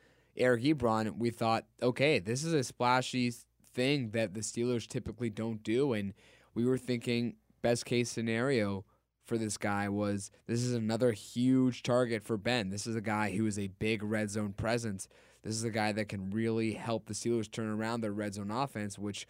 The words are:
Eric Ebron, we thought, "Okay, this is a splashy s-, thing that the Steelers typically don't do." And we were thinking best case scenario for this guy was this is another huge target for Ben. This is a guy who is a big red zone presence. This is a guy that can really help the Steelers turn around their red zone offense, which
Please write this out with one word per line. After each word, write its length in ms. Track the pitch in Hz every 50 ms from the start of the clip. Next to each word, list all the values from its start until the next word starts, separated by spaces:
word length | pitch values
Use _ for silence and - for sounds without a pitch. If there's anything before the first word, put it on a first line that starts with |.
| _ _ _ _ _ _ -
Eric 260 | - 120 127 123 113
Ebron, 560 | 120 147 160 139 123 113 110 110 110 107 - 95
we 120 | 117 117
thought, 360 | 113 - 117 113 113 110 - _ _ -
"Okay, 360 | 117 127 120 - 131 151 151 107
this 240 | 85 104 120 131 156
is 80 | 165
a 100 | 165 147
splashy 640 | 120 - - - 123 123 127 131 127 - - 127 123 120
s-, 160 | 117 - - _ _ _ _ - -
thing 360 | 123 127 135 147 143 123 107
that 200 | 101 110 113 95 90
the 60 | 110
Steelers 460 | 104 - - 117 117 123 123 117 107
typically 420 | - - 127 - - 107 110 123 117
don't 320 | 104 110 110 113 113 107
do." 300 | 107 110 110 127 147 143
And 220 | 117 104 101 98 - _ - - - - - _ -
we 100 | 110 120
were 140 | 127 131 127
thinking 580 | 127 - 123 117 - 123 120 117 120 117 - - _ _ _ _
best 240 | - 117 120 120 -
case 240 | - 127 120 120 120
scenario 760 | - 120 113 117 113 113 123 139 139 117 104 101 98 95 95 _ _ _ _ _ _ _ _
for 120 | - 120
this 220 | 113 110 107 101 -
guy 300 | - 104 101 101 101 101
was 420 | 101 104 104 101 101 101 98 - _ _ _
this 160 | - 117 120
is 100 | 123 123
another 400 | 123 117 110 107 117 113 127 123
huge 720 | 110 - - - - 117 123 127 131 131 127 127 123 -
target 400 | - - 120 123 127 117 117 107
for 140 | - - 117 104
Ben. 320 | 87 117 123 123 101 95
This 160 | 98 101 -
is 80 | 117 113
a 40 | 113
guy 300 | 101 113 107 107 107 101 92
who 80 | 101 110
is 120 | 110 98 104
a 80 | 101
big 360 | 95 92 - 104 107 113 104
red 280 | 107 104 110 107 107 104
zone 220 | 101 107 104 101
presence. 560 | 98 - 113 110 117 120 117 110 98 92 - - - - - - - _
This 120 | - - 110
is 100 | 110 113
a 60 | 117
guy 220 | 107 110 107 107
that 160 | 104 107 107 104
can 220 | 107 98 95 95
really 420 | 101 110 113 113 113 113 113 110 104
help 320 | - - 113 113 110 -
the 80 | - 107
Steelers 360 | - - 117 117 117 107 -
turn 180 | - 120 113 110
around 320 | 107 107 110 113 117 120
their 120 | 113 107
red 220 | 104 104 104 104 98
zone 160 | 104 101 101
offense, 480 | 107 123 139 135 - 110 104 101 98 -
which 280 | 101 104 101 - -